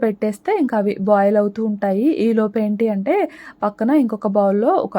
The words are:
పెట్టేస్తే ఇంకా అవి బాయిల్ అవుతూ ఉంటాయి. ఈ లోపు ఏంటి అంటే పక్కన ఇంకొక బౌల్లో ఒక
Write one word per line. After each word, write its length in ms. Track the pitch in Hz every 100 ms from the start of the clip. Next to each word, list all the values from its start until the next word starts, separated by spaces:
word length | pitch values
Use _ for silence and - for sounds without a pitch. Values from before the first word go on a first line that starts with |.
పెట్టేస్తే 500 | 226 208 214 208 - 415
ఇంకా 180 | 262 220
అవి 160 | 202 196
బాయిల్ 360 | 196 208 202 214
అవుతూ 240 | 208 202 220
ఉంటాయి. 400 | 208 202 190 262 311
ఈ 80 | 226
లోపు 260 | 220 214 226
ఏంటి 280 | 214 208 226
అంటే 260 | 202 196 381 349 - - -
పక్కన 300 | 208 208 220 302
ఇంకొక 280 | 240 214 214
బౌల్లో 420 | 202 196 202 240 370
ఒక 180 | -